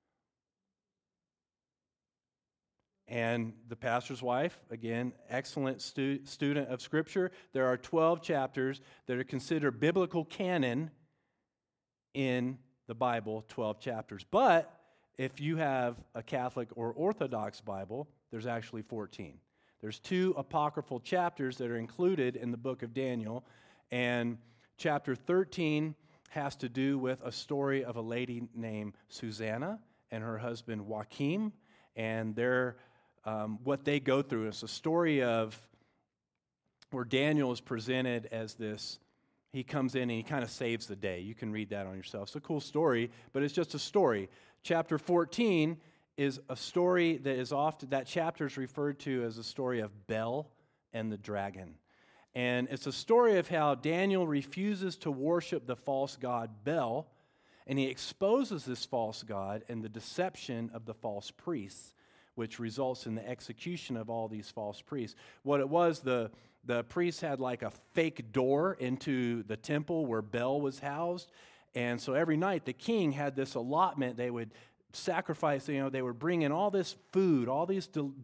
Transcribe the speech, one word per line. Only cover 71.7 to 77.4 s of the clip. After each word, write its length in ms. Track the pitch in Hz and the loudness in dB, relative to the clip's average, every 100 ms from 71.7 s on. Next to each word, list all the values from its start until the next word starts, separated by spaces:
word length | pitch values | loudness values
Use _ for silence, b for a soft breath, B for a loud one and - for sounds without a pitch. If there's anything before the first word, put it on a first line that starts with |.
And 280 | 127 120 120 | -2 0 0
so 120 | - | 2
every 220 | 135 165 156 | 2 4 4
night 300 | 190 180 - | 2 0 -2
the 80 | |
king 400 | - - 226 165 | -4 0 2 2
had 240 | 139 143 135 | 2 0 -2
this 180 | 135 131 | -2 -2
allotment. 600 | 120 151 185 151 127 117 | 0 4 4 2 -2 0
They 120 | 123 | -2
would 220 | 120 113 B B _ _ | -2 -6 B B _ _
sacrifice, 800 | - - 170 180 151 156 143 147 | -6 -2 0 -2 0 2 2 0
you 100 | 139 | 0
know, 100 | 135 | 0
they 120 | 131 | 0
would 180 | 127 120 | -2 -2
bring 220 | 160 175 | 0 2
in 100 | 147 | 2
all 180 | 160 208 | 2 2
this 280 | 196 175 - _ | 2 0 -6 _
food, 340 | 185 190 143 | 4 6 6